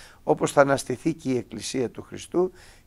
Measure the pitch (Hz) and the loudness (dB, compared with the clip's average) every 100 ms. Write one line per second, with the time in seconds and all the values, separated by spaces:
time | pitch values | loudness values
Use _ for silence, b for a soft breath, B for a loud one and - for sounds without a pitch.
0 | b b - 151 160 - 139 139 - 127 | b b 0 0 2 4 4 4 -2 -4
1 | 160 160 131 123 104 107 104 - 113 - | -2 -4 -2 -2 -4 -10 -6 -4 -4 -6
2 | - 101 - 170 185 - b b | -14 -14 -4 0 0 -2 b b